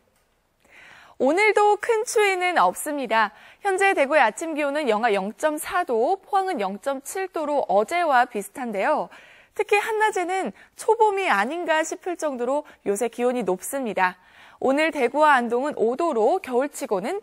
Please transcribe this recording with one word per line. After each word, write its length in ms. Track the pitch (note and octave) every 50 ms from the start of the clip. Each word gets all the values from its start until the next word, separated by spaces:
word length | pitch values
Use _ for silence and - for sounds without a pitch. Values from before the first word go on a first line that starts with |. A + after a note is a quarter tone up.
| _ _ _ _ _ _ _ _ _ _ _ _ _ _ - - - - - - - - - _ A#3+
오늘도 540 | C4 D#4 F#4+ G#4+ G#4+ G4 G#4+ G#4 G#4 G#4 G4 -
큰 200 | - A#4 G#4+ A#4
추위는 500 | - - A4+ G#4 G4+ F#4+ F4+ F4+ F4+ F4
없습니다. 760 | C4 F3+ F3+ F#3 - - D4+ D4 C#4+ C4 G3+ A3 A3+ G#3+ G3+ - - - - - _
현재 320 | - - - F#4 G4 G4 F#4+
대구의 300 | E4+ C#4 B3+ D#4 D4+ B3+
아침 320 | G#3+ G#3+ - E4+ D#4+ D#4+
기온은 340 | C#4+ D4+ C#4 C#4 D4+ D#4 A#3+
영하 240 | G#3+ G#3 A#3 A#3+ B3
영점사 720 | - F#3+ G#3 A3+ - - D#4 D4+ D4 - - - F4+ F4+
도, 320 | - B3 A3 A#3 D4+ F#4+ F#4+ -
포항은 380 | - - F#4+ F#4+ F#4+ F#4 A#3+
영점칠 680 | G3+ F#3 G3+ G3+ - C#4 C#4 C4+ - - - F#4+ F#4+ F#4
도로 380 | - E4+ D4+ D4 D4 C#4 - -
어제와 560 | F#3+ G3+ A3 - E4+ F4 F4 D#4 C4+ A#3+ B3+
비슷한데요. 840 | B3 - G#3 G3 - - - B3 A#3 G#3 F#3+ G#3 C#4 D4+ A#3+ F3 E3+ - - - - - - _ _ _
특히 220 | - G4+ - G#4
한낮에는 720 | G4+ G#4+ A4 A4 G#4+ G#4+ A4 - F#4+ F4+ E4 F#4 F#4+ F4+ - - - - _ _
초봄이 520 | - - - G#4+ A4+ G#4+ G#4+ G4 G4 F#4+ E4+
아닌가 560 | A3 G3 G3+ B3 D#4+ F4 F4 D#4+ D#4+ D#4 D#4+
싶을 320 | - F4 - - F#4+ E4+
정도로 480 | - D#4+ D4+ C4+ A#3 A#3+ B3 C#4 D4 D4 - - _ _
요새 220 | G3 G3+ G3+ B3 A#3
기온이 340 | - - A#3+ B3 A#3+ B3+ G#3
높습니다. 720 | F#3 F#3 F#3 - - - C#4 C4 A3 F#3 F#3 F#3 F#3 F#3 - _ _ _ - - - - _
오늘 320 | - B3 C4 D4 D#4 D#4+ D#4
대구와 420 | D4+ B3 A#3+ - D4 D#4 D4+ C#4
안동은 400 | C4 A#3+ A#3 A#3 A#3+ C4 D4+ C4
오 180 | - - A3+ B3+
도로 440 | - E4+ E4 C#4+ A3+ G#3 B3+ F4 F#4+
겨울치고는 840 | - C4 B3+ A#3+ C#4 C#4+ - - D4 - G#3+ F#3 F#3+ C4+ F#4 G#4